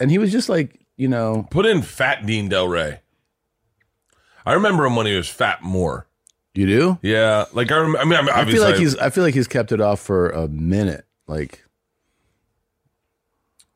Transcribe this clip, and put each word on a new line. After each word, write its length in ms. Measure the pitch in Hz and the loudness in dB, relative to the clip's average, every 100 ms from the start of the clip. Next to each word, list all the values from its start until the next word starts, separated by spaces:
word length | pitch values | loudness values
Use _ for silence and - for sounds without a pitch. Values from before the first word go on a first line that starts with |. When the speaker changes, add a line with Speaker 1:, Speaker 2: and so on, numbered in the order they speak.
Speaker 1:
and 100 | 131 | 0
he 80 | 175 | 2
was 120 | 214 | 2
just 160 | 220 - | -2 -2
like, 320 | 170 143 - _ - | -2 -4 -10 _ -6
you 120 | 131 | -2
know. 380 | 123 113 110 107 | 0 -2 -2 -4
Speaker 2:
Put 160 | 151 220 | 0 2
in 160 | 190 | 0
fat 420 | 113 - 131 143 | -2 -4 -2 -2
Dean 240 | 104 110 101 | -2 -2 0
Del 200 | 95 90 | 0 0
Rey. 320 | 85 78 71 _ _ _ _ _ _ _ _ _ _ _ _ _ _ - | -2 -4 -8 _ _ _ _ _ _ _ _ _ _ _ _ _ _ -2
I 60 | |
remember 320 | 156 208 180 139 | 0 2 2 2
him 80 | 120 | 0
when 100 | 110 | 0
he 100 | 98 | -2
was 120 | 85 | -4
fat 340 | - 113 87 | -2 -2 -2
more. 440 | 87 92 85 62 - _ _ _ _ | -4 -2 -2 -4 -12 _ _ _ _
Speaker 1:
You 120 | 98 95 | -2 2
do? 320 | 107 175 180 | 4 2 0
Speaker 2:
Yeah, 440 | 98 110 110 107 - | 0 2 2 2 -2
like, 200 | - 123 | -4 -2
I 60 | 151 | 0
rem-, 180 | 160 156 | 0 0
I 80 | |
mean, 100 | 147 | 2
I 80 | 165 | 2
mean, 60 | 139 | 2
Speaker 1:
I 20 | |
feel 80 | 120 | 0
Speaker 2:
obviously 240 | 113 226 208 | 2 4 4
Speaker 1:
like 80 | |
Speaker 2:
I 40 | 196 | 4
Speaker 1:
he's, 180 | 165 135 | 2 0
I 120 | 131 | -2
feel 140 | 190 | 2
like 100 | 175 | 2
he's 140 | 135 120 | 2 0
kept 240 | 131 110 | -2 -2
it 80 | 110 | 0
off 180 | 104 101 | 0 0
for 300 | - 95 87 | 0 0 0
a 160 | 80 80 | -2 -6
minute. 580 | 76 82 98 101 73 - _ - | -4 -2 0 0 -4 -12 _ -12
Like, 380 | 78 69 - _ _ _ _ _ _ _ _ _ _ _ _ _ _ _ _ _ _ _ _ _ | -10 -10 -12 _ _ _ _ _ _ _ _ _ _ _ _ _ _ _ _ _ _ _ _ _